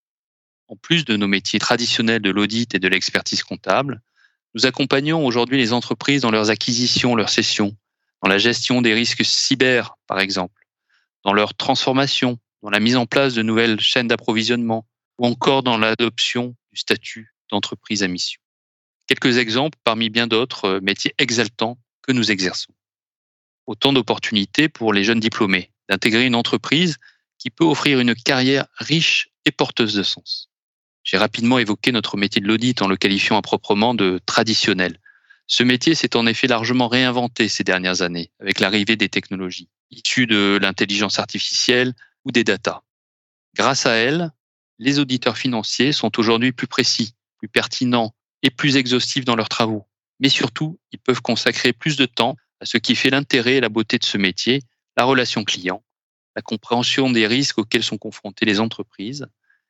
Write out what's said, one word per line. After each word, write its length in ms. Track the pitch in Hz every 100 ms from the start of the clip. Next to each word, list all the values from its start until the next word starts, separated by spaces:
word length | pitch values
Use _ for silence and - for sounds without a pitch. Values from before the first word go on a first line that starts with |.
| _ _ _ _ _ _ _
En 80 | 107
plus 260 | - 170
de 140 | 139 104
nos 100 | 101
métiers 320 | 95 - -
traditionnels 640 | - 120 117 - 113 113
de 80 | 101
l'audit 440 | 98 104 113 117
et 60 | 95
de 80 | 92
l'expertise 560 | 92 - 92 - -
comptable, 580 | - 92 95 107 139 117 _ _ _ _ _ 113
nous 100 | 127
accompagnons 600 | 123 131 139 147 165 131
aujourd'hui 320 | 120 120 135
les 160 | 113
entreprises 480 | 120 - 110 - 143
dans 100 | 120
leurs 180 | 110 107
acquisitions, 640 | 110 - 120 123 - 127 117
leurs 120 | -
cessions, 480 | - 113 - 104 107 _ _ _ -
dans 60 | -
la 80 | 98
gestion 440 | 117 120 - 123
des 120 | 120
risques 320 | 110 120 - 110
cyber, 720 | - - 127 131 123 98 - -
par 140 | 98
exemple, 440 | 98 95 90 _ _ _ _ _ _ _ 98
dans 80 |
leur 200 | 104 104
transformation, 840 | - - 131 139 131 139 - 127 120 _ _
dans 80 | 104
la 100 | 104
mise 160 | 113 127
en 100 | 117
place 280 | 143 135
de 80 | 117
nouvelles 400 | 110 113 113 107
chaînes 260 | - 131 117
d'approvisionnement, 800 | 113 - 113 110 120 113 113 - _ _ -
ou 80 | 120
encore 380 | 127 147 135
dans 140 | 127 113
l'adoption 800 | 110 113 113 117 - 123 123 120 _
du 60 | -
statut 580 | - 110 - 113 113 _ -
d'entreprise 540 | 104 - - - 104
à 40 | 95
mission. 320 | 87 - - _ _ _ _ _ _ -
Quelques 320 | - 131 120
exemples 400 | 113 120 156 -
parmi 280 | 117 113 113
bien 160 | 117 117
d'autres, 380 | 113 123 - 98
euh, 140 | 95
métiers 340 | 98 98 - -
exaltants 640 | 131 113 104 - 113 123 _ _
que 80 | -
nous 180 | 123 110
exerçons. 420 | 95 90 - - _ _ _ _ _ _ _ _ _ -
Autant 260 | 104 139
d'opportunités 800 | 135 110 110 - 107 98 - 156
pour 240 | - 110
les 100 | 101
jeunes 160 | 101 117
diplômés 520 | 110 - 101 92 92 _ -
d'intégrer 380 | 98 117 113 127
une 80 | 117
entreprise 640 | - 120 - 151 180 143 - _ _ _
qui 100 | 127
peut 140 | -
offrir 360 | 165 139 147 135
une 140 | 120
carrière 540 | 117 - 131 131 135 - -
riche 560 | 110 160 156 - - _ -
et 60 |
porteuse 440 | - 139 - 110 104
de 80 |
sens. 480 | 95 - - - - _ _ _ _ _
J'ai 140 | - 95
rapidement 400 | 107 - 117 127
évoqué 340 | 107 101 131
notre 260 | 117 - 98
métier 220 | 101 -
de 60 | 98
l'audit 380 | 110 123 123
en 40 | 98
le 100 | 95
qualifiant 380 | 98 98 - 107
improprement 600 | - 104 - 104 117 113
de 240 | 95 90 -
traditionnel. 720 | - 110 101 110 92 87 - - _ _ - -
Ce 160 | -
métier 320 | 123 127 165 156
s'est 200 | 139 120
en 120 | 117
effet 180 | 113 127
largement 420 | 117 113 127 120
réinventé 640 | 123 127 123 120 - 104
ces 140 | -
dernières 400 | 95 92 92 90
années 260 | 87 85 82 _
avec 200 | 101 -
l'arrivée 360 | 98 107 101 110
des 140 | 98
technologies, 600 | 101 - 95 92 90 87 _ _
issues 380 | - - 131 117
de 320 | 104 101 101
l'intelligence 560 | 98 95 101 101 98 -
artificielle 800 | - 101 - - - 123 127 123 - _ 135
ou 60 |
des 120 | 120
data. 400 | 110 95 - 90 _ _ _ _ _ _ _ -
Grâce 320 | 117 135 135
à 60 |
elles, 380 | 113 123 165 165 _ _ _ _ -
les 220 | 123 143
auditeurs 400 | 135 123 123 104
financiers 540 | 131 117 104 - 131
sont 260 | - 110 120
aujourd'hui 320 | 110 113 127
plus 160 | 123 -
précis, 480 | - 127 - 110 _ _ -
plus 100 | 107
pertinents 640 | 117 107 - 123 120 113 _ _ -
et 100 | 131
plus 260 | - 147 135
exhaustifs 480 | 123 123 - 139 123
dans 100 | 113
leurs 140 | 107
travaux. 360 | - 110 107 - _ _ -
Mais 80 | 131
surtout, 500 | - - - 156 170 _
ils 40 | -
peuvent 240 | - 120
consacrer 520 | - 110 123 - 123
plus 240 | - - 139
de 80 | 127
temps 320 | - 123 120 _ _
à 40 | -
ce 120 | 113
qui 180 | - 117
fait 140 | 131
l'intérêt 460 | 135 147 127 120 135
et 40 |
la 80 | 113
beauté 300 | 110 110 120
de 80 | -
ce 120 | 101
métier, 440 | 95 - 117 139 127 _ _ -
la 80 |
relation 400 | 123 131 117 113
client, 400 | 98 - 90 92 _ _ _ _ _ 107
la 40 |
compréhension 680 | - 110 - 120 123 139 131
des 180 | 117 107
risques 300 | 127 139 -
auxquels 260 | 107 113
sont 140 | 104 107
confrontées 480 | 110 - 101 - 110
les 160 | 101
entreprises 640 | 113 - 98 - 104 143 - _ _ _